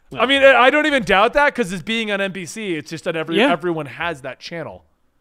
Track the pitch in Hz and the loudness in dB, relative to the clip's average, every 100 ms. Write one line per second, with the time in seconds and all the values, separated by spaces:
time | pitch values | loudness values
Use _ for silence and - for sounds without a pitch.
0 | - - 247 277 269 240 254 302 302 277 | -12 -2 0 6 6 8 6 4 2 0
1 | 175 190 226 196 190 - 185 190 143 226 | 2 2 4 2 0 0 -6 -6 -6 -4
2 | 214 196 196 185 165 226 208 156 - 160 | -4 -4 -4 -8 -12 -10 -8 -8 -8 -10
3 | 185 165 160 170 254 175 175 160 143 120 | -6 -6 -2 0 2 0 -2 -6 -8 -8
4 | 170 147 135 123 - 170 131 90 _ _ | -8 -8 -12 -14 -14 -12 -12 -14 _ _
5 | _ _ | _ _